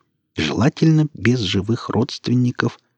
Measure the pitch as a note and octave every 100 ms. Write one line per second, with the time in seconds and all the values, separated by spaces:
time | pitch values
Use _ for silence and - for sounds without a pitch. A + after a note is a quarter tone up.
0 | _ _ _ - D2+ D#2 C3+ - D#3+ D#3
1 | D3+ - G#2 B2+ F#2 G2+ G2+ A#2+ - A2
2 | B2+ - - B2 B2 - A#2+ - _